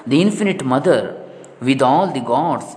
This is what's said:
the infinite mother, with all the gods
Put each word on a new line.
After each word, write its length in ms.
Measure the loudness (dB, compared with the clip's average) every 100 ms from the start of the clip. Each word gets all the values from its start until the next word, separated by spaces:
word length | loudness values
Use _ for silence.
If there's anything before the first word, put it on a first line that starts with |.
| 0
the 160 | 2
infinite 440 | 2 2 -2 -2 0
mother, 560 | 0 2 2 0 -8 -16 -20 -20 -6
with 200 | 0 2
all 300 | 4 4 2
the 80 | -2
gods 560 | -2 0 0 -4 -6